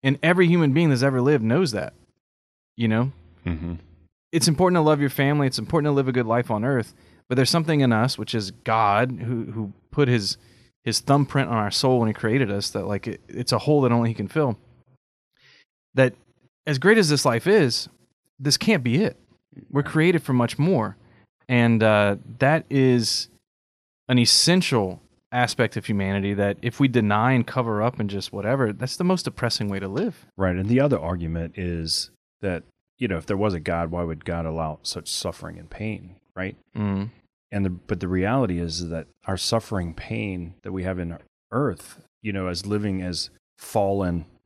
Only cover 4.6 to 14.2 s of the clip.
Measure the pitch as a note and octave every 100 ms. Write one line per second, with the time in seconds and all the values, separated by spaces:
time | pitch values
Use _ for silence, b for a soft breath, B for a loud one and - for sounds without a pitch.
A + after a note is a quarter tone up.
4.6 | F#3 F3+ D3+ D3 C#3+ - C#3 D3 C3+ A#2+
5.6 | A2 E3 D3 C#3 C3 B2+ A2+ A#2 A#2+ G#2+
6.6 | A#2+ C3+ A2 _ b b _ B2+ B2+ E3+
7.6 | D#3 D3+ C3 A2 B2+ - G#2+ A#2 G2 -
8.6 | - A2+ G#2+ G2+ B2+ A#2+ A#2 A#2+ A2 G#2+
9.6 | G2+ - _ - C3+ B2 G2 - b b
10.6 | b _ A#2+ G#2+ - C#3+ C3+ C#3 F2+ A2+
11.6 | G#2 - C3+ B2+ A2 G#2 A2+ C3 A2+ G2+
12.6 | - G#2+ F#2 G2+ - - - - B2 A#2
13.6 | D3 D3 B2+ A#2+ A#2 A2